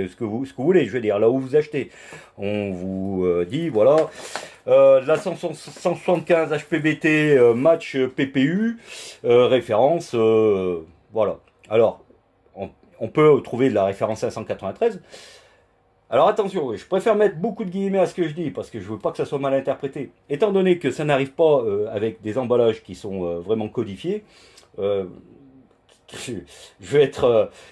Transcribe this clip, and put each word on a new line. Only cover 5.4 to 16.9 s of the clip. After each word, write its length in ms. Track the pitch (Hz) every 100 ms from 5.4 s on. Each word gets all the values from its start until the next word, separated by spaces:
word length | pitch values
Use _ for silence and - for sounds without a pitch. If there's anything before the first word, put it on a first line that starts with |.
| 175
soixante-quinze 960 | 156 - - 180 160 - 175 151 170 156
H 140 | 151
P 160 | - 160
B 180 | 151 147
T, 400 | 160 156 151 143
euh, 160 | -
match, 400 | 117 147 165 -
euh, 140 | 139 131
P 180 | - 135
P 160 | 135
U, 360 | 139 185 226 233 - - - -
euh, 220 | 123 120 120
référence, 680 | 127 117 107 135 170 -
euh, 680 | 120 110 110 110 98 92 87 80 _ _
voilà. 260 | 110 101 80 _ _ -
Alors, 340 | 107 110 - _ _ _ _ _ 92
on, 140 | 95 - _ -
on 80 | -
peut 340 | - 151 135
trouver 260 | - 113 131
de 40 |
la 100 | 104
référence 360 | 98 98 107 107
cinq 100 | 120
cent 120 | 113
quatre-vingt-treize. 580 | 107 101 98 - 233 190 - - - - _ _ _ _ _ _ _
Alors 180 | 117 170
attention, 480 | 214 196 175 139 101
je 80 |
préfère 320 | -